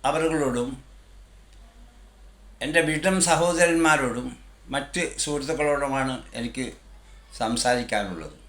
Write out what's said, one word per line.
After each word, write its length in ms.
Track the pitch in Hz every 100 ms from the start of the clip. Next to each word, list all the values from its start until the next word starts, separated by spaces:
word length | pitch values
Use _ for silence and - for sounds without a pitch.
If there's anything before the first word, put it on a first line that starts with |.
| 135
അവറുകളോടും 600 | 156 165 160 135 120 127 139 - - - - - - - - - - - - - - - - - -
എൻ്റെ 160 | 135 165 156
വീട്ടം 280 | 156 185 190 175
സഹോദരന്മാരോടും 960 | 160 170 165 175 165 160 151 127 120 127 - - - -
മറ്റ് 300 | 143 147 180 156 -
സുഹൃത്തുക്കളോടുമാണ് 920 | 151 147 135 139 147 143 143 135 131 127 - 120
എനിക്ക് 260 | 117 131 123 - - - - - - -
സംസാരിക്കാനുള്ളത്. 1000 | 113 117 123 123 120 104 101 85 76 -